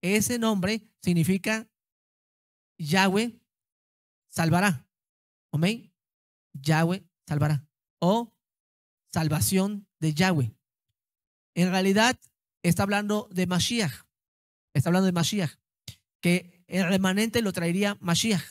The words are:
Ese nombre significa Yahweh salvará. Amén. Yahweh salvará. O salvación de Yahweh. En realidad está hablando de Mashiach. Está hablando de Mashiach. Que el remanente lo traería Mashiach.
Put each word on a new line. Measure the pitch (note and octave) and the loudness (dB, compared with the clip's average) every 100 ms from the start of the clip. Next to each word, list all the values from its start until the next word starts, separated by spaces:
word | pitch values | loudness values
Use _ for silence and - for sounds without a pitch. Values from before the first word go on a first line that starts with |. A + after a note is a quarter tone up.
Ese | F3 G#3 G#3 A#3+ | 0 0 0 -2
nombre | A3+ G#3 F#3 A3 _ _ | 0 0 -2 -4 _ _
significa | - F3 D#3 F#3+ G3 A3 A3+ _ _ _ _ _ _ _ _ _ _ _ | -2 0 2 0 -2 -6 -8 _ _ _ _ _ _ _ _ _ _ _
Yahweh | D#3 F#3 G3 F#3+ A#3+ - _ _ _ _ _ _ _ _ _ | -2 2 4 2 -2 -6 _ _ _ _ _ _ _ _ _
salvará. | - E3 E3+ G3+ D3 _ _ _ _ _ _ _ | -2 0 2 2 -2 _ _ _ _ _ _ _
Amén. | D3 E3+ A#3 - _ _ _ _ _ _ | -2 0 -2 -8 _ _ _ _ _ _
Yahweh | - C3+ D#3+ E3 F#3 _ _ - | -10 0 2 2 -2 _ _ -8
salvará. | D3 D3+ D3+ - _ _ _ | -2 0 -2 -6 _ _ _
O | E3+ G#3+ A#3 _ _ _ _ _ _ _ _ | 0 0 -2 _ _ _ _ _ _ _ _
salvación | - D#3+ D3+ G3 F#3+ F#3+ G#3 - _ | -2 -2 0 0 0 0 -4 -14 _
de | D#3 | -4
Yahweh. | D3+ F#3 E3+ A#2 - _ _ _ _ _ _ _ _ _ - | 0 2 2 -2 -6 _ _ _ _ _ _ _ _ _ -2
En | F3+ | 0
realidad | F#3 F#3+ G3 A3+ C4 _ _ _ _ | 2 2 4 2 0 _ _ _ _
está | F3 F3 | -2 0
hablando | G3+ G3+ G#3 G#3 - | 0 0 -2 -4 -4
de | F3+ F3+ | -4 -2
Mashiach. | F3+ - A#3+ F#3+ - _ _ _ _ _ _ _ | 0 -2 -2 -2 -6 _ _ _ _ _ _ _
Está | - C3+ | -2 2
hablando | F3 F#3+ | 2 2
de | |
Mashiach. | F3 D#3+ G#3 E3 - _ _ - - _ _ | 0 -2 -2 -4 -6 _ _ -20 -20 _ _
Que | E3+ F3+ F3+ _ _ | 0 0 -2 _ _
el | F3 F3 | -4 0
remanente | F#3+ F#3+ F#3+ A3+ A#3 | 0 0 0 0 0
lo | A3 | -2
traería | F#3 E3+ F3 G3+ G3+ | -2 -2 0 -2 -4
Mashiach. | F3+ E3+ A3+ G3 - | -2 0 2 0 -4